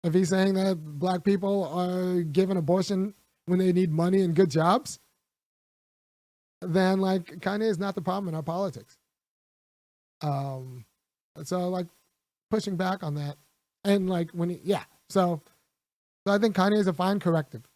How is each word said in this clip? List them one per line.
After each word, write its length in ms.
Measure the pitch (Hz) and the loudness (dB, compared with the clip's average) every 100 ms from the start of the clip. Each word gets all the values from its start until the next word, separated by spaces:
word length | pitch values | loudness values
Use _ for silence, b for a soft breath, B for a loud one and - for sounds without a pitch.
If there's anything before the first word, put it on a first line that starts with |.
If 100 | 170 | 2
he's 160 | 175 180 | 2 2
saying 260 | 190 190 190 | 2 2 2
that 220 | 190 175 | 0 -2
black 460 | 151 147 185 180 | -8 -4 -2 0
people 420 | 196 196 196 202 165 | 0 0 0 -2 -2
are 560 | 170 180 180 180 180 | -2 -2 -2 0 0
given 360 | 165 143 190 190 | 0 0 2 0
abortion 560 | 151 180 185 190 202 - _ _ - | 2 0 2 -2 -2 -8 _ _ -2
when 140 | 180 | 2
they 120 | 185 | 4
need 200 | 180 185 | 4 2
money 300 | 156 175 190 | 2 2 2
and 140 | 180 160 | 4 4
good 140 | 180 | 4
jobs, 500 | 156 165 226 - - _ _ _ _ _ _ _ _ _ _ _ _ _ _ _ _ | 4 4 2 0 -16 _ _ _ _ _ _ _ _ _ _ _ _ _ _ _ _
then, 400 | 185 170 185 190 | -2 2 2 2
like, 380 | 190 190 175 175 | 2 0 -4 -8
Kanye 300 | 190 208 220 | -6 -2 -2
is 80 | 175 | -2
not 160 | 196 | -4
the 80 | 190 | -4
problem 280 | 165 190 190 | -4 -4 -4
in 60 | 160 | -6
our 80 | |
politics. 540 | 156 170 196 107 - _ _ _ _ _ _ _ _ _ _ _ _ _ | -6 -4 -6 -8 -20 _ _ _ _ _ _ _ _ _ _ _ _ _
Um, 640 | 151 139 139 131 131 127 110 _ _ _ _ - | -4 -4 -6 -10 -12 -18 -20 _ _ _ _ -16
so, 260 | 151 180 180 | -6 -2 -2
like, 180 | 185 175 _ _ _ _ _ _ | -4 -6 _ _ _ _ _ _
pushing 240 | 220 202 175 | -4 -2 -4
back 260 | 185 190 | -2 -4
on 140 | 156 147 | -4 -4
that. 220 | 143 143 _ _ _ _ | -6 -10 _ _ _ _
And, 240 | 202 202 185 | 2 2 2
like, 220 | 180 165 | -2 -2
when 200 | 170 175 | -2 -4
he, 100 | 175 | -4
yeah. 200 | 180 175 - _ _ | -2 -2 -2 _ _
So, 320 | 196 180 165 _ _ _ _ _ _ _ _ - | 2 2 0 _ _ _ _ _ _ _ _ 0
so 60 | |
I 40 | 202 | 2
think 180 | 220 190 | 2 4
Kanye 220 | 190 214 | 4 4
is 80 | 190 | 2
a 80 | |
fine 260 | 156 185 202 | 0 0 0
corrective. 440 | 180 165 147 113 _ | 2 0 -2 -12 _